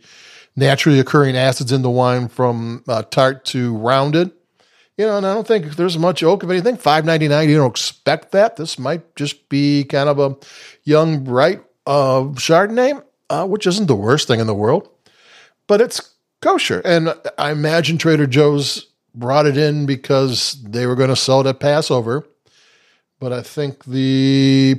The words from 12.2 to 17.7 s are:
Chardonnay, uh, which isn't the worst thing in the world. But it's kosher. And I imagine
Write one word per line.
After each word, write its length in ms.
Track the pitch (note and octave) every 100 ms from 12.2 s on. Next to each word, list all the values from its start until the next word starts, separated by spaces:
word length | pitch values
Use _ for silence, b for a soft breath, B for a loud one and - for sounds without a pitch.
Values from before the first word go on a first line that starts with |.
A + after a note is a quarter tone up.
| C#3
Chardonnay, 720 | C3 - E3 G3+ A3+ B3+ C#4+ _ _ _
uh, 160 | D3 F#3+
which 220 | G#3 F#3
isn't 180 | F#3+ F#3
the 100 | G#2+
worst 320 | G#2 D3+ -
thing 120 | A2+
in 80 | A2
the 80 | G2+
world. 340 | G#2+ E3+ - _ b b b b b b -
But 120 | G3+
it's 220 | A#3+ - - _ _ _
kosher. 400 | D#4+ F#4+ - F3+
And 320 | F#3+ E3+ D#3+ - - -
I 140 | C#3+
imagine 460 | D3+ D3+